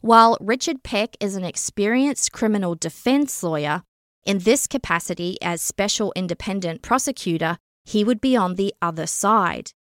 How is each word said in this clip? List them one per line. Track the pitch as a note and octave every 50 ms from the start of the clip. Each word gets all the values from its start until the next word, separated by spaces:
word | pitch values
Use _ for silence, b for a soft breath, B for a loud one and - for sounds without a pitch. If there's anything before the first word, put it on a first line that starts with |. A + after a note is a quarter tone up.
While | - A3 A3+ A3+ A3+ A3+ A#3 -
Richard | - G3 A#3 B3+ - - D#4+ C4 _
Peck | - - G3+ G#3+ A#3 - -
is | G#3 G3+ F#3+
an | G3 F#3
experienced | F3 - - - - - - G3+ G#3 A#3 B3+ C4+ D4 C#4 - - - -
criminal | - - A3 G#3+ G#3 F#3+ F3 E3+
defence | E3 - E3 - - - A#3+ C4 C#4+ D4 C4+ - -
lawyer, | - F3 D#3+ D3+ D3 D3 D#3 F3 - _ _ _ _ _ _ _ _
in | - G3+ G3
this | F3 G#3+ B3 C#4 - -
capacity | - C4+ - - E3+ E3+ - - F3 - F3 F3 F#3+ -
as | - F3 E3+ E3
special | - - - - G3 G#3 - - G#3+ F#3+ -
independent | - F#3 F3 E3+ - - - F#3+ G3 F#3 E3+ E3 -
prosecutor, | - - A#3 C4 - C#4+ C4 - - F#3+ E3 D#3+ E3+ D#3+ E3+ - _ _ _ _ _
he | - - G#3+ G#3
would | G#3+ B3 G#3+
be | - C4+ B3+
on | A#3+ G3 F3+ F3+
the | F3+ G3 G3+ - _
other | - E3+ E3 D#3+ D#3+ D#3+
side. | - - - G3+ A3 A3 F#3+ E3+ D#3+ A#1+ - - - _